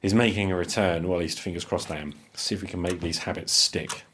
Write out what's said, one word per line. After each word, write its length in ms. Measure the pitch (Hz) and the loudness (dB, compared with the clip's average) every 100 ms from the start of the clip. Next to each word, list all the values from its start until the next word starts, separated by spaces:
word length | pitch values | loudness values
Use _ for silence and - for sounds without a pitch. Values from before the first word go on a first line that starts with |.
is 120 | 101 | 4
making 380 | 107 120 98 98 | 6 6 4 0
a 40 | 90 | 0
return. 520 | 87 - 98 82 87 | 0 2 2 2 2
Well, 100 | 90 | 0
at 40 | |
least 180 | 85 - | 0 -4
fingers 240 | - 85 | -4 -6
crossed 260 | - 90 - | -2 -2 -2
I 60 | 78 | -6
am. 180 | 76 73 - | -8 -12 -16
See 200 | - - | -8 -4
if 80 | 101 | -4
we 60 | 98 | -4
can 120 | 92 | -4
make 200 | 87 90 | -2 -2
these 180 | 85 80 | -2 -4
habits 340 | - 87 82 | -4 -6 0
stick. 520 | - - - - - - | 2 2 0 -4 -8 -10